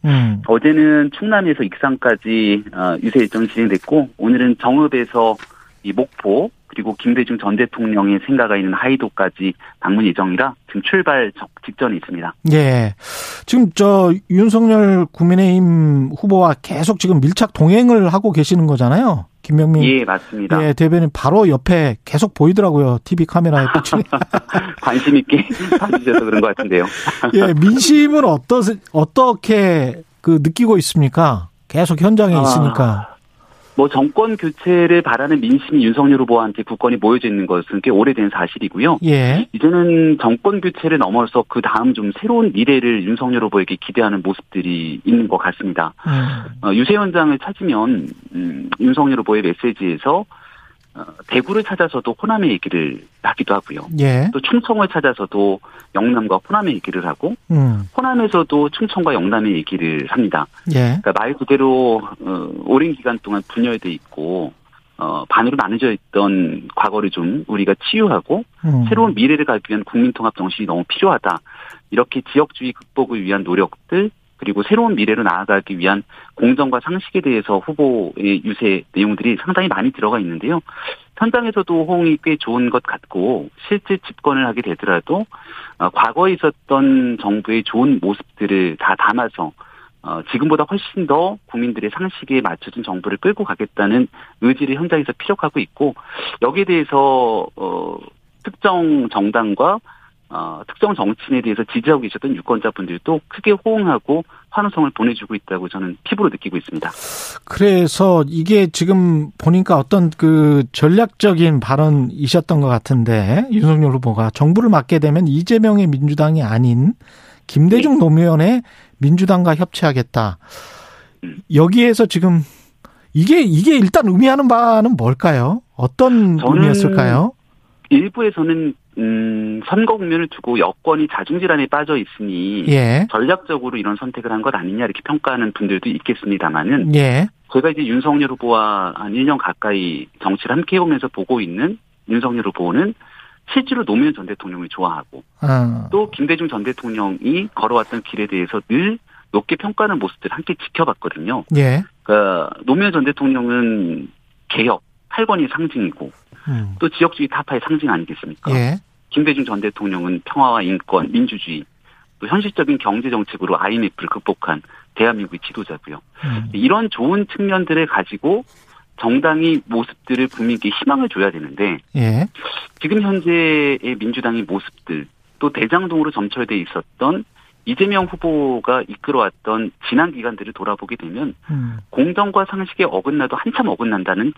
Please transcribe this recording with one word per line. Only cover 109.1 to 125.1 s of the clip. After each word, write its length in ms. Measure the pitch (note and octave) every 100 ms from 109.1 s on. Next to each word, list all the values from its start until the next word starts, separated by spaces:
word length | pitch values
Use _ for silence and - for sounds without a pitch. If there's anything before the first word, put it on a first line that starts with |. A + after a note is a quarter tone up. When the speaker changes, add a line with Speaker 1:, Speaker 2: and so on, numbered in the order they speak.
| D#3 D3+ -
Speaker 1:
보니까 380 | D#3+ F3+ - D#3+
어떤 320 | - G3 E3+
그 540 | - D#3+ D#3 D3+ C#3+ B2
전략적인 880 | - D3+ G3 A#3 - G#3 E3 E3 C#3+
발언이셨던 1000 | G#2 C#3 D#3 C#3+ B2 - C#3 F3 - D#3+
것 60 | C3+
같은데, 800 | A#2+ - C3 A2+ A2 G2 D3+ C4
윤석열 400 | G#3+ D#3 D#3 D3
후보가 380 | C3 B2 A2 A2
정부를 400 | - D3+ G3 A#3
맡게 280 | E3 B2 E3
되면 300 | D3+ D#3 E3
이재명의 580 | D3 F3 A3+ A3 G3+ F3+
민주당이 560 | C3+ D3 D3 D3+ D#3+
아닌 520 | A#2 A2+ B2 A#2+ D#3 - - - - _ -
김대중, 480 | C#3+ E3+ A#3 D4
Speaker 2:
네. 40 | C4+
Speaker 1:
노무현의 640 | E3 D#3+ E3+ D#3 F3 B3 - - _ _
민주당과 560 | C#3 F3 F#3+ F#3 F3+
협치하겠다. 840 | D#3 F3+ - D#3+ C3 A#2 B2 G#2 E2+ - - - - - - _ _
Speaker 2:
음. 180 | - - -
Speaker 1:
여기에서 520 | D3+ E3 A#3 A#3 A3+ A3+
지금 340 | F3 F3+ E3+ C#3+ - _ _ - _ _
이게, 300 | D3 F#3+ E4
이게 340 | A3+ D#3 B3 C#4+
일단 320 | F#3+ D#4+ A3
의미하는 400 | F3+ C4 C4+ C4
바는 480 | A#3 A#3 A3 A3+ D#3
뭘까요? 640 | A#2